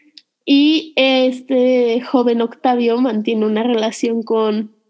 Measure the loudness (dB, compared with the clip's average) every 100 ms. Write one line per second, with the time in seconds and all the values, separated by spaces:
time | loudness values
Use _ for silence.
0 | _ -20 _ _ 0 2 4 2 -2 0
1 | 2 2 0 -2 -4 0 2 2 0 -2
2 | -2 0 0 0 -4 -2 -2 0 0 0
3 | 0 -2 -2 -2 0 0 0 -2 -2 -4
4 | -2 -2 -2 -2 0 -2 -6 _